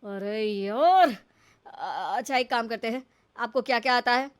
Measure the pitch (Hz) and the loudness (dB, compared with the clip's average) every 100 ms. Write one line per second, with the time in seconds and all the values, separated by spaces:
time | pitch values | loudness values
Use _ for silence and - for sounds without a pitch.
0 | 214 196 202 214 214 202 196 220 320 381 | -12 -10 -6 -4 -4 -2 -4 2 4 6
1 | 339 208 _ _ _ _ - - 180 160 | 6 2 _ _ _ _ -20 -12 -8 -6
2 | 175 202 254 262 247 240 226 226 226 240 | -4 -4 0 -2 0 -2 -2 -4 -4 -6
3 | 262 _ _ - 233 262 254 240 247 247 | -8 _ _ -8 -4 -2 0 0 2 2
4 | 240 247 269 | 2 0 0